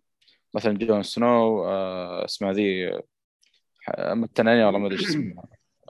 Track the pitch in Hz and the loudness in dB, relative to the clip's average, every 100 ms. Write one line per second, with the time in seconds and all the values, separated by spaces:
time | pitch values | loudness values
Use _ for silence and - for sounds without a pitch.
0 | _ _ _ _ _ 107 113 101 113 104 | _ _ _ _ _ -2 0 0 2 0
1 | 95 - 120 120 113 110 90 95 95 92 | 0 0 2 4 4 2 -2 -2 -4 -6
2 | 87 90 92 - 98 98 101 92 90 - | -8 -8 -8 -4 -2 0 0 0 -2 -6
3 | - _ _ _ _ _ _ _ - - | -10 _ _ _ _ _ _ _ -10 -6
4 | - 104 117 - 113 117 107 98 101 95 | -4 -2 -2 0 4 6 6 4 0 -2
5 | - 151 113 90 - _ _ _ | -2 -4 -4 -8 -18 _ _ _